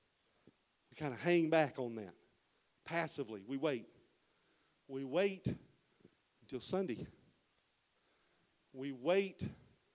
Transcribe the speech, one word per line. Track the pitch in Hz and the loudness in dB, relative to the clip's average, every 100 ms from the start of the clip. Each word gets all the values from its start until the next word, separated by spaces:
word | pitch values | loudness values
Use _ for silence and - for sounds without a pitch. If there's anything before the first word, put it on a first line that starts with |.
| _ _ _ _ - _ _ _ _ | _ _ _ _ -20 _ _ _ _
We | - | -6
kinda | 151 117 | -6 0
hang | 175 175 160 | 4 4 6
back | 160 147 - | 6 4 0
on | 123 113 | -4 -4
that. | 95 - _ _ _ _ _ _ - | -8 -12 _ _ _ _ _ _ -4
Passively, | 170 160 - 113 107 98 | -2 0 -4 -6 -8 -6
we | 135 | -2
wait. | 151 123 - - _ _ _ _ _ _ _ _ - | 0 -2 -6 -20 _ _ _ _ _ _ _ _ -10
We | 135 | -8
wait | 135 156 202 190 - - - _ _ _ - _ _ _ | -2 2 2 0 -4 -4 -8 _ _ _ -20 _ _ _
until | - 127 | -10 -8
Sunday. | - 185 185 110 - - - _ _ _ _ _ _ _ _ _ _ _ _ _ _ | -2 -2 -2 -4 -8 -14 -20 _ _ _ _ _ _ _ _ _ _ _ _ _ _
We | 131 139 | -8 -6
wait | 131 139 190 196 - - - - _ _ | -2 4 4 4 -2 -8 -8 -18 _ _